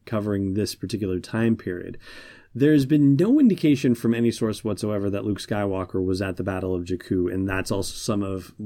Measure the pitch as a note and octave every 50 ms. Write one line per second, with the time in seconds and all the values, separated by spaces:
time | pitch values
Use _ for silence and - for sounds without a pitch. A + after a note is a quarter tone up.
0 | _ - A2+ G#2+ G2+ G#2 G2+ G2 G2 F#2+ F#2+ G#2+ G2+ - - - G2 F#2 A#2 G2
1 | G#2 F#2 F#2 F2+ - - - A2+ A#2 A2+ A2+ A2+ - G2 F2+ F2 F2+ F2+ - -
2 | - - - - - - - - - _ - A#2+ C#3 D3+ D#3 C#3+ C3+ B2+ D#3 D3
3 | C#3+ C#3 C#3 C#3 F3+ A3+ C#4 D#4 C#4 A3 F3+ - - D3+ C#3+ C#3 - B2+ A#2 -
4 | - A2+ A#2 A#2 A#2 A#2 A2+ - A#2 G#2+ G#2 - - G#2+ G2+ - G#2+ G#2 G#2 G2+
5 | G2+ G2+ F#2+ G2 G#2 G#2+ G2+ - - - A2+ G#2 G2+ G2 F#2+ F#2+ F#2 - - F#2+
6 | F#2 F#2+ F#2+ F#2 G2 F#2+ F2+ - F#2 F#2+ F#2+ F#2 F#2+ F#2 F#2 F2 F2 F2+ F#2 F2
7 | - - G2 F#2 F2+ F#2 F#2+ F#2+ F#2+ G2 F#2+ F#2+ F#2 - G#2+ G2 F#2+ - - -
8 | - - G#2+ G2+ G2+ F#2+ F#2+ F#2+ F2+ - - - G#2